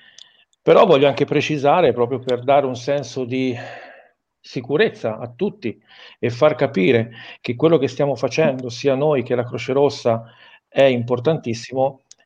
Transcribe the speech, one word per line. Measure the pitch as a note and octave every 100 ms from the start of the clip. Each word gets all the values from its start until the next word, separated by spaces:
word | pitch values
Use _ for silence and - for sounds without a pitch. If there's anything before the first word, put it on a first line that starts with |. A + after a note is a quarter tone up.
| _ _ _ _ _ _
Però | - F3 G#3
voglio | C#3+ C#3
anche | C3+ C#3+
precisare, | D3 - D3+ C#3 E3+ D#3
proprio | A#2 A#2+ C3
per | B2+ B2
dare | B2 C#3 C3+
un | B2+
senso | C#3+ C#3+ C#3 - A#2+
di | C3 C3 A#2+ - - - - _ _ _ _
sicurezza | - C#3 A#2+ A#3 A3+ - A#2 G#2+
a | A#2+ -
tutti | G3+ - A#2 - _ - - -
e | A#2+
far | A#2+ D3+
capire | B2+ C3+ F#3+ F3+ A#2 A2+ - - -
che | - A#2+
quello | D#3 D#3+
che | C3
stiamo | - C#3+ B2+
facendo, | C3 D#3 D#3+ C3 B2
sia | A#2 C#3
noi | C3 D3+ C#3+
che | B2
la | B2 A#2+
Croce | B2 B2+
Rossa, | C3 C#3+ - B2 A2+ A#2 - - - _
è | -
importantissimo, | C3+ A#2+ A#2+ A#2+ B2 D#3 A#2+ A2+ - C3 C3+ C3+ _ _